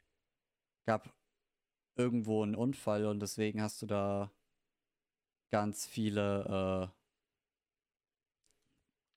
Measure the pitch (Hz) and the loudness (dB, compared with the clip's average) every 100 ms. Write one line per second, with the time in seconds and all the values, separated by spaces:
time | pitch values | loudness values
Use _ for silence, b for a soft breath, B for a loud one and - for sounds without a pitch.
0 | _ _ _ _ _ _ _ _ - 110 | _ _ _ _ _ _ _ _ -2 -2
1 | - - _ _ _ _ _ _ _ - | -2 -20 _ _ _ _ _ _ _ 0
2 | 123 117 110 107 107 104 123 139 - 104 | 2 2 2 2 2 0 -2 -2 0 2
3 | 107 104 101 - 107 107 107 - 107 101 | 2 0 -2 -2 -2 0 -2 -4 -2 0
4 | 98 101 101 - _ _ _ _ _ _ | 0 0 -4 -10 _ _ _ _ _ _
5 | _ _ _ _ _ 107 104 104 - - | _ _ _ _ _ -2 0 -4 -8 -2
6 | 107 104 101 101 - 98 95 95 92 - | 0 2 2 0 0 0 0 0 -2 -8
7 | _ _ _ _ _ _ _ _ _ _ | _ _ _ _ _ _ _ _ _ _
8 | _ _ _ _ _ _ _ _ _ _ | _ _ _ _ _ _ _ _ _ _
9 | _ | _